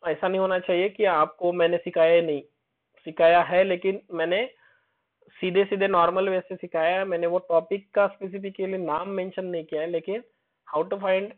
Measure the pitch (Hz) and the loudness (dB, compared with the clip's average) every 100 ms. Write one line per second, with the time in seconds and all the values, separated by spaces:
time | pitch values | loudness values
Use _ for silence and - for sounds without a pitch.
0 | 175 151 185 190 190 185 185 175 196 196 | -6 -4 -2 0 0 -2 0 0 0 0
1 | 202 160 156 - 175 175 170 175 180 175 | 2 2 0 0 -2 2 2 0 -2 2
2 | 165 170 165 143 - _ _ _ _ _ | 4 4 4 -4 -8 _ _ _ _ _
3 | 170 160 165 175 - 180 196 180 190 196 | -10 4 6 6 4 2 2 0 -2 -4
4 | - 165 165 190 254 - _ _ _ _ | -8 -4 -2 -2 -4 -10 _ _ _ _
5 | _ _ _ - 185 185 196 196 196 185 | _ _ _ -8 0 0 0 0 2 4
6 | 170 185 190 185 - 185 180 160 160 185 | 2 2 0 -2 -4 -12 -6 -2 0 0
7 | 196 170 170 180 180 165 165 202 - 208 | -2 -2 -2 -2 0 0 0 -6 -2 0
8 | 196 196 196 196 196 190 190 190 165 156 | 0 -2 -12 -10 -10 -8 -6 -4 -4 -4
9 | 190 196 185 190 185 170 160 156 165 170 | -4 -6 -6 -8 -6 -8 -6 -6 -4 -6
10 | 175 220 - _ _ _ - 151 190 202 | -6 -8 -10 _ _ _ -6 -4 -4 -4
11 | 196 190 202 | 0 -2 -2